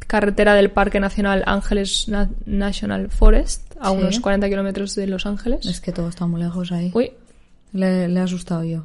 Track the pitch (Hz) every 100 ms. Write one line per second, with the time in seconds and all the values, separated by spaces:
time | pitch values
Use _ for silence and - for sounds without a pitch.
0 | - 214 208 202 208 208 196 202 202 202
1 | 196 214 202 196 190 196 - 208 196 -
2 | - 196 190 - - 202 202 - 208 196
3 | 196 - 214 - 311 - - 320 214 190
4 | 185 220 208 196 202 196 196 196 196 -
5 | 196 185 202 202 233 277 196 175 - 175
6 | 170 - 175 170 175 175 175 175 180 226
7 | 262 - - - _ - _ 190 190 185
8 | 175 180 185 180 - 170 165 165